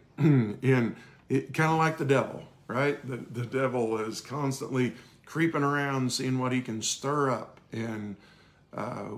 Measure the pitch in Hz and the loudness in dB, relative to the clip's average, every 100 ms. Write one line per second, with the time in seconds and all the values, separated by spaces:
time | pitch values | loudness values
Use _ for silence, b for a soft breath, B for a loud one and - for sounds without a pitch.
0 | - - 151 135 104 104 127 131 110 B | -12 2 6 6 4 0 4 4 4 B
1 | B B - 135 - 156 156 160 160 - | B B -2 -2 -2 0 2 4 2 2
2 | 135 131 107 - - - - 120 143 139 | 4 4 2 -6 -14 -20 -6 0 0 -2
3 | 127 120 - 123 113 131 131 123 113 110 | -6 -10 -8 -8 -4 0 0 0 0 0
4 | 110 107 - 143 139 131 120 131 120 B | -2 -8 -8 -4 -2 -4 -4 0 0 B
5 | B B - 151 165 156 143 143 139 135 | B B -8 0 0 2 0 0 0 0
6 | 127 127 131 127 127 127 123 110 - - | 0 0 0 0 2 0 -2 -4 -4 -4
7 | 139 147 135 113 - - - 113 117 110 | -2 0 2 0 -6 -16 -10 -6 -4 -4
8 | 104 95 b b b b b - 104 107 | -6 -10 b b b b b -8 -8 -6
9 | 101 | -8